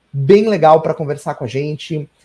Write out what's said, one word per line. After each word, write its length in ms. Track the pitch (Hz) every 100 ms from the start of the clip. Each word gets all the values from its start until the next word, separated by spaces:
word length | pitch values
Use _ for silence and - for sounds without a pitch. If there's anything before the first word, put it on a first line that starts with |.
| _
bem 360 | 139 135 202 220
legal 320 | 196 156 160
pra 140 | 160
conversar 400 | 156 147 135 160
com 80 | 151
a 60 | 123
gente. 600 | 131 147 151 - 156 143 _